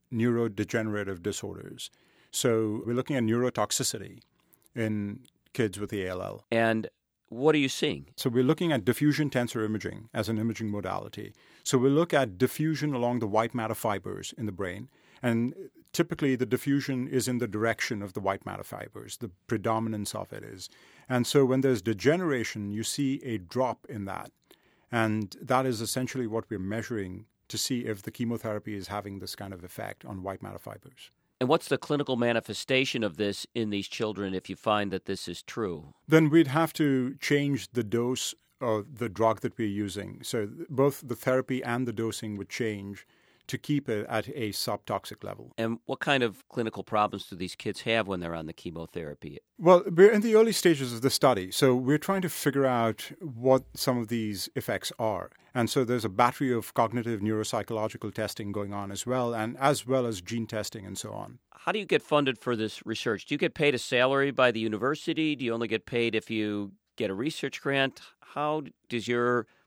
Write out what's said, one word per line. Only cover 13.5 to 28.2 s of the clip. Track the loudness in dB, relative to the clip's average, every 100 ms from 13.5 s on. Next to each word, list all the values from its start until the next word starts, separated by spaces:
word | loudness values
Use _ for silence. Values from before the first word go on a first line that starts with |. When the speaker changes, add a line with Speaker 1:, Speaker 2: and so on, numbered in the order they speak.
| 0
Speaker 1:
matter | -4
fibers | -2 -2 -2 -4 -8 -10 -8
in | -6
the |
brain, | -4 -6 -6 -12 _ _ -4
and | 0 2 0 -4 -16 _ _
typically | -2 0 2 2 2
the | 2
diffusion | 0 2 0 0 -4 0
is | 0 0
in | 0
the | 0
direction | 0 0 0 -2 -4
of | -6
the | -4
white | -2 -2 -4
matter | -10
fibers, | -10 -12 -12 -14 -14 -10
the | -12 -10 -4
predominance | -2 0 -2 -2 -4 -6
of | -8 -10
it | -12
is. | -14 -14 -16 -20 -20 -18 -2
And | 0 4
so | 6 6
when | 6
there's | 4 2
degeneration, | 0 -2 0 0 0 -2 -4 -6 -6
you | -6
see | -4 -2 -2 -2
a | -4 -8
drop | -4 -2 0 -2 -8
in | -8 -6
that. | -8 -10 _ _ -20 _ _ -4
And | 0 2 0 -4 -8
that | 0 2 2
is | -2
essentially | -4 -4 -4 -4 -4
what | -4 -4
we're | -6
measuring | -4 -6 -4 -6 -6 -10 -16 _ -10
to | -6
see | -2 -2 -4
if | -6
the | -8
chemotherapy | -6